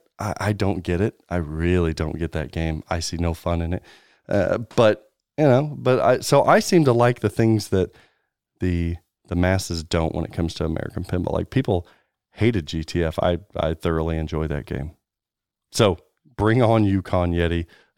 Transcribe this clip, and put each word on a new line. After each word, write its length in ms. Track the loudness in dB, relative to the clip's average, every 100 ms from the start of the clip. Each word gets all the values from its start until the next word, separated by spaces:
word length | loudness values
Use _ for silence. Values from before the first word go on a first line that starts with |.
| _ -10
I, 140 | -8 -4
I 140 | -2
don't 320 | 0 0 -2
get 160 | -2 0
it. 200 | 0 -4 -6
I 80 | -6
really 560 | -4 -2 2 2 2
don't 240 | -2 -4 -4
get 140 | -6
that 200 | -6 -6
game. 320 | -4 -4 -4 -6
I 120 | -6
see 160 | -4 -4
no 180 | -4
fun 280 | -4 -4 -4
in 100 | -2
it. 80 | -6 -8 -20 _ _ -4
Uh, 300 | -2 0 -2
but, 520 | -2 2 4 2 _ _ _ 0
you 80 |
know, 300 | 4 4 2 -2
but 220 | 0 2
I, 200 | 2 2
so 240 | 2 2
I 160 | 4 4
seem 240 | 4 4
to 80 | 4
like 260 | 4 2 2
the 100 | -2
things 400 | 2 2 2 0
that 240 | 0 -2 -6 _ _ _ _ _ -4
the, 360 | -2 0 -2 -4 _ _ -6
the 100 | 0
masses 460 | 2 0 -2 -8
don't 320 | -4 -2 -2
when 100 | -4
it 80 | -8
comes 220 | -4 -6
to 100 | -4
American 380 | -4 -4 -6 -8
Pinball. 280 | -6 -4 -4
Like, 180 | -4 -4
people 360 | -4 0 -2 -4 _ _ _ _
hated 340 | -2 0 0 -4
G 180 | -6
T 180 | -4 -2
F. 160 | -2 0
I, 180 | 0 -2 -4 -4
I 180 | -4
thoroughly 420 | -2 -2 -2 -2 -2
enjoy 280 | -4 -4 -4
that 200 | -6 -6
game. 260 | -8 -8 -14 _ _ _ _ _ _ _
So 260 | 2 2 2 _ _ _ -2
bring 260 | 2 4
on 220 | 4 4
Yukon 480 | 4 0 0 0 0
Yeti, 340 | 0 0 -2 -6 _ _